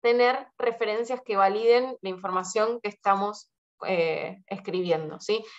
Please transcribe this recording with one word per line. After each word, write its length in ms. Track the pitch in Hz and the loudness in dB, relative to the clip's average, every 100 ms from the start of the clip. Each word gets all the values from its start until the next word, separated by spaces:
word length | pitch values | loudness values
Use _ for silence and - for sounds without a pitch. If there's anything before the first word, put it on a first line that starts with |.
tener 460 | 240 240 247 269 277 - | 0 4 4 2 -6 -4
referencias 640 | 233 226 214 214 233 254 | -4 -2 -2 -2 -4 -6
que 140 | - 202 | -4 2
validen 640 | 196 208 226 240 262 254 | 2 4 4 4 4 -6
la 80 | 190 | -8
información 720 | 185 185 185 180 220 220 240 | -8 -4 -4 -2 0 0 -2
que 80 | 208 | -6
estamos, 600 | 208 202 196 202 214 - _ _ _ - | -4 0 2 0 -4 -16 _ _ _ -4
eh, 560 | 185 165 156 160 190 - | 0 0 -2 -6 -12 -12
escribiendo, 720 | 190 196 180 180 160 156 156 | -12 -6 -4 0 0 -2 -10
¿sí? 240 | - 214 214 | -4 -4 -4